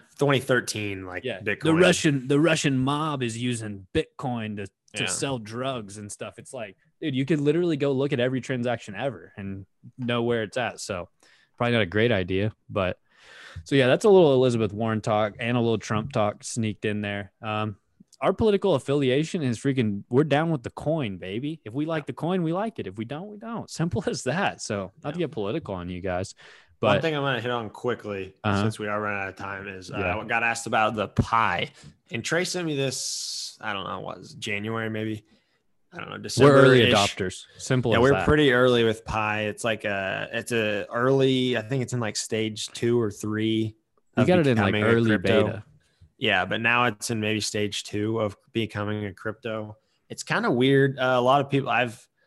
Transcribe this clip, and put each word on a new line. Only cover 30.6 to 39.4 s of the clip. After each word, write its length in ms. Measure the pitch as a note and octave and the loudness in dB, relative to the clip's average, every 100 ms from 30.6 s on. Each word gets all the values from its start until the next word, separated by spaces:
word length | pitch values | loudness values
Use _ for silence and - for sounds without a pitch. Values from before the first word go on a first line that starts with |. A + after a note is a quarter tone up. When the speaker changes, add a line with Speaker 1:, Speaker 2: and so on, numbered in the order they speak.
| A2 | -2
Speaker 1:
about 300 | A2+ G#2+ G#2+ | 2 2 0
the 140 | F#2+ | -2
pie. 600 | - - A2+ G#2 F2 - - - _ - | 0 2 4 2 0 -4 -10 -20 _ -12
And 160 | B2 - | -8 -2
Trey 180 | E3 | -2
sent 220 | F3+ F3+ E3 | -2 -4 -4
me 100 | C#3 | -2
this, 800 | C3+ B2 - - - - - - | -2 -4 -8 -8 -8 -10 -12 -10
I 120 | G#2+ | -6
don't 100 | G2 F#2+ | -6 -6
know, 140 | F#2+ | -8
what 180 | F#2+ F2+ | -10 -12
was 160 | G#2 | -14
it, 60 | G#2 | -12
January 500 | G#2+ G2+ G#2+ A2+ A2 | -6 -6 -4 -4 -4
maybe? 340 | A2 A2 A2 _ _ _ _ _ _ _ | -4 -6 -8 _ _ _ _ _ _ _
I 60 | F3 | -16
don't 100 | G2 | -12
know, 200 | G2+ G#2+ - | -12 -4 6
Speaker 2:
We're 160 | C#3+ | 8
early 280 | C#3 C3+ B2+ | 10 8 8
Speaker 1:
December-ish. 120 | A#2 | 6
Speaker 2:
adopters. 520 | G#2 G2+ - F#2+ - - - | 6 2 0 -6 -6 -16 -10
Simple 340 | - B2+ A#2+ | -2 0 2
Speaker 1:
Yeah, 60 | A#2 | 4
Speaker 2:
as 40 | |
Speaker 1:
we're 100 | C3 | 6
Speaker 2:
that. 140 | G#2+ A2+ | 4 4
Speaker 1:
pretty 260 | D3+ C#3+ | 6 6
early 320 | B2 B2+ A#2+ | 6 6 4
with 220 | A2+ G#2+ - | 2 0 -4
Pi. 380 | A2 G#2+ G#2+ | -4 -2 -2